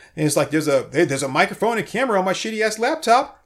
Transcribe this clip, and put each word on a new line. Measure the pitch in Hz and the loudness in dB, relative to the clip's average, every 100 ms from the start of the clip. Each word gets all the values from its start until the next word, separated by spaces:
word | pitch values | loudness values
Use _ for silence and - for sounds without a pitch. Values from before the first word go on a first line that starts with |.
| - - | -14 -4
And | 151 | 0
it's | 156 | 2
like, | 139 | 2
"There's | 156 147 | 0 2
a, | 135 113 | 0 0
hey, | 139 160 | 0 0
there's | 135 | 0
a | 135 | -2
microphone | 143 196 - 214 226 | 0 0 0 -2 -2
and | - | -4
camera | 214 262 196 | -4 0 0
on | 185 | 0
my | |
shitty | 180 220 220 | -2 -4 -2
ass | 214 214 | -2 0
laptop. | 240 311 226 247 294 - | -2 0 2 2 2 -8